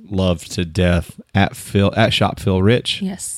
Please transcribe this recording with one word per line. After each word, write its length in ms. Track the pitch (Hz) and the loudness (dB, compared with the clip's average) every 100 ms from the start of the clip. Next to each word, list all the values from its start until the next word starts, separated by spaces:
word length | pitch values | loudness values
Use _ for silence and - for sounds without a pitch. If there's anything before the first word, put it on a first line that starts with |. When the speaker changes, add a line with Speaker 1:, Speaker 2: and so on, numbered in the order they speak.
| - | -6
Speaker 1:
love 340 | 98 92 85 - | -2 0 0 -4
to 200 | - 87 | -6 -4
death 560 | 78 90 87 - - - - | 0 2 2 0 -12 -4 0
at 200 | 98 - | 0 -2
Phil, 380 | - 101 98 - | -2 0 2 2
at 160 | 110 | 2
Shop 260 | - 104 - | 2 0 0
Phil 240 | 98 92 | 0 2
Rich 400 | 98 120 - - | 4 2 0 -6
Speaker 2:
Yes. 340 | 190 - - | -6 -6 -10